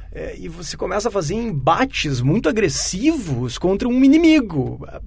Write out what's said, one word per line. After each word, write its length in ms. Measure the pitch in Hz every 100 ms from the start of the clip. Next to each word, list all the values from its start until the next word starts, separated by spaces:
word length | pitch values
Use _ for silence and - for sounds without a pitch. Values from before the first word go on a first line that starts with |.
| -
eh, 240 | 190 160 139
e 80 | 180
você 300 | 165 160 147
começa 320 | 180 196 220
a 20 |
fazer 240 | 202 151 214
embates 880 | 233 151 123 175 269 - 147 127
muito 260 | 127 202 302
agressivos 1080 | 220 185 139 - 185 285 330 175 123 123 -
contra 300 | 175 196 254
um 160 | 247
inimigo. 800 | 269 320 339 311 214 151 120 120 - -